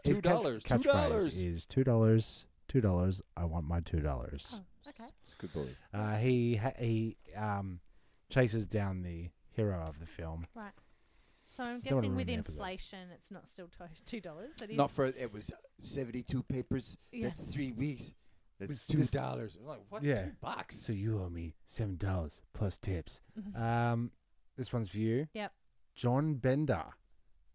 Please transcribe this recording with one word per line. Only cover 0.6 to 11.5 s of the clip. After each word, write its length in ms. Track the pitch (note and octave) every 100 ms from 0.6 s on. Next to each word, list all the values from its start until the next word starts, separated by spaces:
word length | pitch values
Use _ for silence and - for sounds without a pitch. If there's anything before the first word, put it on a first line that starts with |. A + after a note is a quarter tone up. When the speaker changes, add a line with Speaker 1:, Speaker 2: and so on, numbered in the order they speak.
Speaker 1:
catchphrase 180 | - A#3+
Speaker 2:
two 60 | -
dollars. 520 | C#4 C#5 A4+ F4 F#2
Speaker 1:
is 240 | - E2 -
two 180 | -
dollars, 640 | C3 A#2 A2+ A2+ A2 - - _ -
two 140 | C3+
dollars, 400 | G#2+ F2 F#2 F#2+ - -
I 80 | E2+
want 200 | E2+ D#2
my 140 | E2+
two 200 | D#2+ E2+
dollars. 600 | - C3+ - - - A#3
Speaker 3:
Oh, 280 | F#3 - C#4+
okay. 220 | - - -
Speaker 2:
It's 120 | -
a 20 | -
good 100 | F2
bully. 240 | D#2+ C2+ C#2 -
Speaker 1:
Uh, 220 | G2+ G#2+ G#2+
he 400 | B2 B2 A#2+ A#2
ha-, 160 | A#2+ -
he, 380 | A#2 A2+ A2 - - G2+
um, 420 | G#2+ G2+ G2 F2 - - - _ -
chases 360 | C3+ B2+ A2 G2+
down 360 | G#2+ G2 F#2
the 280 | F2+ E2+ F2 - -
hero 280 | - G#2 F#2 D#2+
of 140 | D2+
the 60 | E2
film. 400 | - E2 E2 E2+
Speaker 3:
Right. 180 | A#3 G#3 - - _ _ _ _ _
So 160 | -